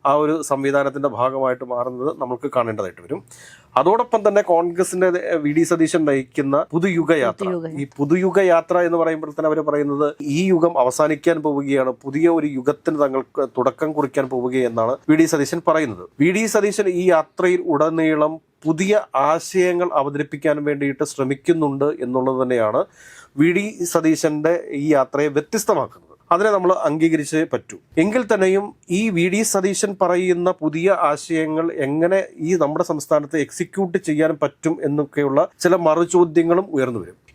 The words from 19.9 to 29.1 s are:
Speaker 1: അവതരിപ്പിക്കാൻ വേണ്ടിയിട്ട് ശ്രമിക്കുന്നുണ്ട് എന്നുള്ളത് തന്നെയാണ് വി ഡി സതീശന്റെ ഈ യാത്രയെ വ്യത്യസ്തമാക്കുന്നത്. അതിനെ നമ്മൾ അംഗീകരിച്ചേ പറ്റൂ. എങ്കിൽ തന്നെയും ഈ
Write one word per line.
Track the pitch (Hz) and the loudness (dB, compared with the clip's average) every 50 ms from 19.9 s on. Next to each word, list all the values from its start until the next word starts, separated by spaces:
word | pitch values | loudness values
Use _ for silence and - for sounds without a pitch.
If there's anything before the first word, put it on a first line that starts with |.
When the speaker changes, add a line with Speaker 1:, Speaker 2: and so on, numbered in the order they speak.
| - 147 | 0 -2
Speaker 1:
അവതരിപ്പിക്കാൻ | 135 143 143 143 151 - - 143 - 156 147 151 147 | -2 -2 -4 -6 -6 -6 -8 -4 0 0 0 0 0
വേണ്ടിയിട്ട് | 147 147 139 143 139 139 - 151 - - | -2 -2 -2 -2 -4 -2 -4 -6 -6 -4
ശ്രമിക്കുന്നുണ്ട് | - 135 131 139 135 - 175 170 160 156 143 139 139 143 147 151 - 131 | -4 -2 -2 -4 -4 0 0 2 2 2 -2 0 0 -2 -2 -2 -4 -6
എന്നുള്ളത് | 123 127 131 131 131 131 127 131 | -4 -2 -2 -2 0 -2 -2 -2
തന്നെയാണ് | 127 127 117 110 107 113 143 190 - _ _ - - - - - _ - 139 | 0 0 0 0 0 0 -2 -4 -4 _ _ -20 -20 -20 -20 -20 _ -2 0
വി | 151 170 175 | 2 2 2
ഡി | 196 202 214 220 - 175 170 - | 0 -2 -4 -6 -8 -6 0 0
സതീശന്റെ | 170 160 160 156 151 - 156 151 151 151 160 175 170 - - - 139 147 | 2 2 2 0 2 0 -2 -2 0 0 0 0 0 -4 -6 -8 -4 0
ഈ | 156 147 | 2 2
യാത്രയെ | 139 131 - - 143 151 147 135 | 2 2 0 0 -2 -2 0 0
വ്യത്യസ്തമാക്കുന്നത്. | 147 147 - - 214 - - 202 151 123 - - - _ _ - _ _ - 170 | -2 -4 -2 -6 -4 0 0 0 0 0 -4 -8 -20 _ _ -20 _ _ 0 0
അതിനെ | 175 208 220 208 | 2 2 2 2
നമ്മൾ | 190 180 180 185 - - | 2 2 2 0 2 0
അംഗീകരിച്ചേ | 151 147 160 160 165 160 156 143 143 156 156 165 160 | -2 0 2 2 2 2 0 -2 -2 -2 -2 -2 -2
പറ്റൂ. | - 113 - - 101 - _ _ - 160 | -4 -8 -8 -10 -20 -20 _ _ 0 0
എങ്കിൽ | 165 208 214 254 233 202 | 0 2 2 -2 0 0
തന്നെയും | 220 196 190 185 190 196 208 202 - _ _ - 175 | 0 2 2 2 2 0 -2 -4 -12 _ _ -4 -2
ഈ | 196 220 226 | -2 0 0